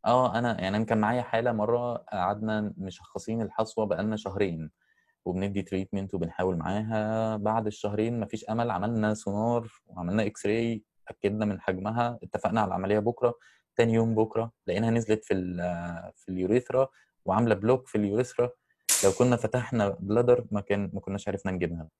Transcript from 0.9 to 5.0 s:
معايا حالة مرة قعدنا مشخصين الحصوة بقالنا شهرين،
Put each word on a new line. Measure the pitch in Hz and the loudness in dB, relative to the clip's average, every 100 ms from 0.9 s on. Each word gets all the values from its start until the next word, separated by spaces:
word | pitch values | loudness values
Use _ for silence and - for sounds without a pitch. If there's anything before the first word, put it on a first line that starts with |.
| 110 | 2
معايا | 107 123 | 2 0
حالة | 120 113 120 | 0 0 0
مرة | 110 107 120 120 117 | 0 0 0 0 -6
قعدنا | - 101 90 104 110 107 104 - | -6 -2 -2 -2 -2 -2 -2 -6
مشخصين | 95 - - - - 113 | -10 -10 -16 -12 -6 -4
الحصوة | 104 - 110 - 107 | -2 -2 -2 -2 -2
بقالنا | 85 107 107 | 0 0 -2
شهرين، | 98 95 98 82 78 _ _ _ | -6 -2 -2 -2 -8 _ _ _